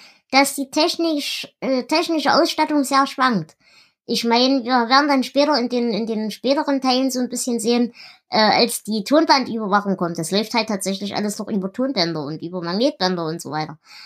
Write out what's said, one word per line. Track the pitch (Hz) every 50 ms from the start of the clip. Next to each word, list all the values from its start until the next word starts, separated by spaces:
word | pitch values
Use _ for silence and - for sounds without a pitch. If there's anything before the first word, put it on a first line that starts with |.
| - - - _ _ _
dass | - 262 277 277 -
die | - 277 269
technisch, | - 311 302 349 - - 330 330 320 294 269 - - - - - _ _
äh, | - 240 262 254 240
technische | 240 - 320 349 - 330 311 247 277 -
Ausstattung | 254 330 311 - - 311 294 302 294 277
sehr | 247 277 269 277
schwankt. | 269 - - 262 262 240 185 156 156 - _ _ _ _ _ _ _ _ _ _
Ich | - 233 - -
mein, | 233 233 240 247 262 277 269 226
wir | 226 262 247 233 226
werden | 254 269 294 294
dann | 285 269 247
später | - - 269 285 294 302 269
in | 240 240
den, | 240 247 240 240 220
in | 185 233
den | 214 226 208 214 214
späteren | 202 - - 240 269 294 294 294 277 269
Teilen | 262 262 247 254 269 269
so | 254 254
ein | 254 247
bisschen | 254 247 - - 233 233
sehen, | 214 220 240 240 240 233 - - - - - _ _ -
äh, | - 214
als | 220 214 - - 233 220 - - -
die | - 214 220 202
Tonbandüberwachung | - 262 302 330 320 311 277 247 202 208 226 220 202 190 208 196 202 190
kommt. | 185 185 170 170 170
Das | 165 -
läuft | 190 202 220 - -
halt | 240 220 220
tatsächlich | 220 185 - 190 196 196 202 202 214
alles | - 208 208 202 -
noch | 214 -
über | 226 202 185 190 -
Tonbänder | - 254 269 277 208 170 170 165 156 147
und | 135 160 156 165
über | 170 180 185 170
Magnetbänder | 170 175 202 240 294 302 - 190 185 185 175 165
und | 156 160 170
so | - -
weiter. | 143 151 156 151 156 - _ - - - -